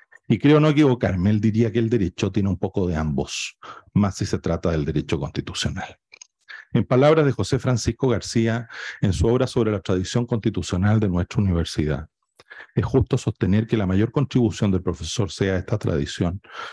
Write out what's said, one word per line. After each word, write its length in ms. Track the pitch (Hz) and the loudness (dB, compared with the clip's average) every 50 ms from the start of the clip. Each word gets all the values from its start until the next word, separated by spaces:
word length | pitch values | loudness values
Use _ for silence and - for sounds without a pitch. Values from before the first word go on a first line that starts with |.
| _ _ - - _ - | _ _ -20 -12 _ -2
Y 120 | 117 98 | 0 2
creo 200 | - 143 151 151 | 4 6 6 6
no 100 | 151 156 | 6 4
equivocarme, 600 | 147 147 151 135 123 117 - 90 95 90 87 104 | 4 4 4 4 4 2 0 0 0 0 2 2
él 120 | 110 104 | 2 2
diría 300 | 107 113 104 110 117 110 | 2 2 2 2 0 2
que 80 | 101 117 | 0 0
el 100 | 113 110 | 0 0
derecho 420 | 120 117 98 82 - - - 98 | 0 0 0 -2 -2 -4 -4 -2
tiene 180 | 95 110 98 98 | 0 0 0 0
un 80 | 90 - | -2 -2
poco 300 | - 92 - 101 92 90 | -4 -4 -2 -2 -2 0
de 80 | 85 | -2
ambos, 640 | 78 78 76 71 67 67 - - - - - - _ - - - - - _ - | -2 -2 -2 -2 -4 -4 -6 -8 -10 -10 -12 -14 _ -20 -20 -20 -20 -20 _ 0
más 220 | 95 104 98 - | 0 2 2 0
si 100 | - - | -2 -4
se 140 | - - 95 | -4 -4 -4
trata 320 | - 87 85 82 - 87 | -2 -2 -2 0 0 0
del 140 | 82 78 73 | 0 0 -2
derecho 340 | 76 73 76 73 - 85 73 | -2 -2 -2 -2 -2 -4 -4
constitucional. 800 | 69 76 - 71 69 - - - - 80 - 95 - - - - _ _ - - - - _ _ _ - - - - _ - | -4 -6 -6 -8 -8 -8 -6 -6 -4 -4 -4 -6 -10 -12 -14 -20 _ _ -20 -20 -20 -20 _ _ _ -20 -20 -20 -8 _ -2
En 100 | 117 113 | -2 0
palabras 420 | - 131 123 135 151 160 160 151 | 2 2 4 6 6 6 4 4
de 60 | 139 | 2
José 280 | 117 - 95 - 139 127 | 0 -2 -2 -2 -2 -2
Francisco 480 | - 131 127 113 - - 117 - - 127 | 0 0 -2 0 -2 -4 -2 0 0 0
García, 600 | 117 92 - - - 117 113 113 110 120 117 - - - - - - - | 0 -2 -4 -2 0 0 0 2 0 -2 -6 -10 -14 -14 -14 -14 -6 -2
en 120 | - 101 90 | 0 0 2
su 140 | - - 113 | 2 2 2
obra 200 | 120 127 131 123 | 4 2 2 0
sobre 240 | - 127 113 107 | 0 0 0 2
la 100 | 107 98 | 0 -2
tradición 440 | - - 95 92 92 - - 120 120 | -2 -2 -2 -2 -2 -2 -2 -4 -2
constitucional 720 | 120 123 110 - 113 95 92 85 - - 90 95 104 107 110 | -2 -4 -2 -2 -2 -2 -2 -4 -4 -2 0 2 2 2 2
de 100 | 107 98 | 2 2
nuestra 320 | 87 90 90 - - - | 0 0 -2 -2 0 0
universidad, 640 | 104 98 87 85 82 - - - 78 73 73 - 78 - _ _ _ _ _ - _ _ - - - - _ | 2 2 2 0 -2 -2 -4 -4 -2 -2 -4 -4 -8 -12 _ _ _ _ _ -20 _ _ -20 -20 -20 -6 _
es 100 | - 95 | -2 -2
justo 340 | - - 131 110 - 135 123 | 2 2 0 2 2 0 -2
sostener 500 | - 110 - - - 90 95 107 113 110 | -2 -4 -2 0 0 2 2 2 2 2
que 100 | - 110 | 0 0
la 80 | 101 | 0
mayor 260 | 90 92 98 107 - | 2 2 2 0 0
contribución 600 | - 151 135 - - 131 120 107 92 - 113 101 | 0 -2 -2 0 2 2 2 2 0 0 0 0
del 100 | 92 90 | 0 0
profesor 500 | 87 92 82 - 82 80 - - 104 - | -2 -4 -4 -4 -8 -6 -4 -4 -4 -4
Sea 220 | - - 101 98 95 | -4 -2 -2 0 0
a 60 | 90 | -2
esta 180 | - - 107 98 | -2 -4 -4 -4
tradición, 640 | - 101 90 71 71 - - - 95 85 85 101 - - - - - - | -2 -2 -2 -2 -2 -4 -4 -4 -4 -4 -4 -6 -10 -16 -16 -16 -14 -16